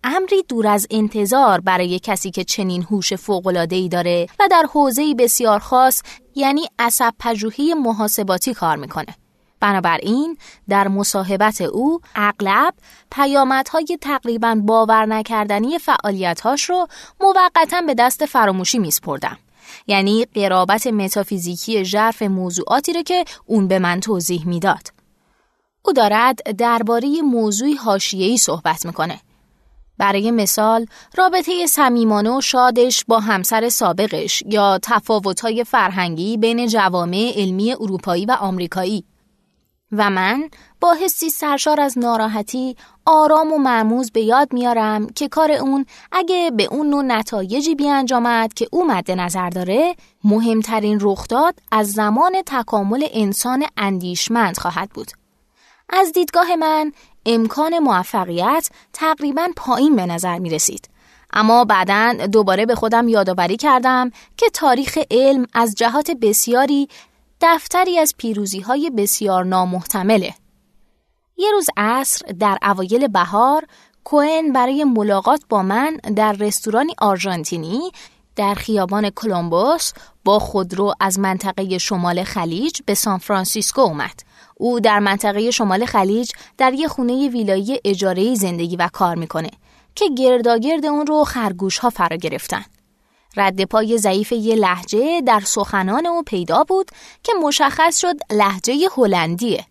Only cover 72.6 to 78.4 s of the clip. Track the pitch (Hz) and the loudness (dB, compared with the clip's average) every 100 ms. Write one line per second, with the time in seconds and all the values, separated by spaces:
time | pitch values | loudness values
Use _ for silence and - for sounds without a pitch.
72.6 | 202 190 185 226 277 196 175 208 247 294 | 0 0 0 0 2 0 0 2 4 2
73.6 | 320 _ _ _ - 294 294 320 320 254 | -2 _ _ _ 0 2 2 2 0 2
74.6 | 247 277 294 233 208 196 208 294 _ 214 | 2 2 2 2 2 2 2 0 _ -2
75.6 | 190 208 285 - - 208 214 202 208 202 | 0 0 -2 -4 -6 0 0 0 -2 -4
76.6 | - 220 302 - 214 185 190 175 151 170 | -2 0 -2 0 0 0 -2 -6 -6 -8
77.6 | 160 220 359 - - _ _ - | -6 -6 -6 -12 -20 _ _ -4